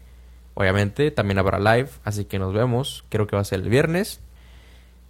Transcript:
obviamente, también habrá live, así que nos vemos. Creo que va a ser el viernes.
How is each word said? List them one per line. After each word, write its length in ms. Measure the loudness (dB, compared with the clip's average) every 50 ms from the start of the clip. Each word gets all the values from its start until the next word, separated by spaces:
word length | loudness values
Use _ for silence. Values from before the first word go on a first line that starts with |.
| -20 -20 -20 -20 -20 -20 -20 -20 -20 -16 -4
obviamente, 560 | 0 2 2 4 2 2 0 0 0 0 0
también 280 | 0 0 0 0 2 2
habrá 200 | 2 2 2 2
live, 320 | 4 4 4 4 2 -2 -8 -10 -8
así 200 | -8 -6 -6 -6
que 140 | -6 -6 -4
nos 160 | -4 -2 0
vemos. 500 | 0 0 0 0 -2 -2 -4 -10 -14 -16 -6
Creo 160 | -2 -2 -2
que 100 | 0 0
va 60 | -2 -2
a 20 |
ser 160 | 0 -2 -4
el 80 | -2 2
viernes. 520 | 2 2 2 2 0 -2 -2 -4 -8 -14 -18 -20 -20 -20 -20 -20 -20 -20 -20 -20 -20 -20 -20 -20 -20 -20 -20 -20